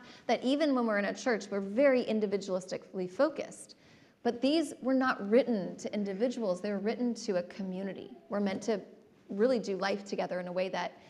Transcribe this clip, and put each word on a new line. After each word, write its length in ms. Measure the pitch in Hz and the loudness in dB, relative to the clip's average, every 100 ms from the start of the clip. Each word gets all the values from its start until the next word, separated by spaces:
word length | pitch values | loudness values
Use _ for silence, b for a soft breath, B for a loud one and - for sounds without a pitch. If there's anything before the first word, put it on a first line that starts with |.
| B B B | B B B
that 160 | 226 | 0
even 320 | 247 285 311 254 | 2 2 4 2
when 100 | 226 | 2
we're 140 | 202 | 2
in 60 | 196 | 0
a 80 | |
church, 320 | 190 262 208 - | -2 0 -2 -2
we're 100 | 202 | -4
very 440 | 196 214 285 254 - | -2 4 6 6 2
individualistically 1040 | 220 202 202 196 185 180 - - 190 180 | 0 2 0 -2 -4 -4 -8 -8 -6 -4
focused. 680 | - 302 285 - - - - b b b b | 0 0 0 -10 -12 -18 -20 b b b b
But 180 | 240 240 | -4 2
these 360 | 262 320 285 - | 4 4 2 -2
were 100 | 247 | 0
not 340 | 262 262 - 202 | 2 2 0 4
written 480 | 233 247 214 175 - | 6 6 2 -2 -6
to 140 | 226 | -6
individuals. 680 | 214 202 196 247 240 208 180 | -2 -2 0 -2 0 -2 -2
They're 160 | 208 196 | -2 -2
written 380 | 208 208 247 226 | -2 0 -2 -2
to 220 | - 180 | -2 -2
a 60 | |
community. 680 | - - 190 185 196 - - - - | -2 -6 -6 -6 -6 -8 -12 -16 -6
We're 100 | 208 | -2
meant 220 | 202 196 | 0 0
to 160 | - 202 - - - - - | -2 -2 -4 -18 -20 -20 -6
really 280 | 202 247 240 | 2 4 2
do 200 | 202 185 | 0 -2
life 280 | 196 202 - | -2 -2 -4
together 340 | 190 185 180 | -4 -2 -4
in 80 | 180 | -4
a 40 | |
way 180 | 180 190 | -2 -2
that 300 | 180 180 - | -2 -6 -8